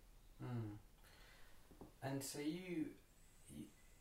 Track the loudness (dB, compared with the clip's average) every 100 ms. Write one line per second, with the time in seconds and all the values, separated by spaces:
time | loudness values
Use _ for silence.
0 | -12 -14 -12 -2 2 4 4 0 -6 -14
1 | -14 -14 -12 -10 -10 -10 -10 -10 -10 -2
2 | 2 4 4 4 6 4 4 6 6 2
3 | -12 -18 -18 -16 -8 -6 -6 -8 -14 -14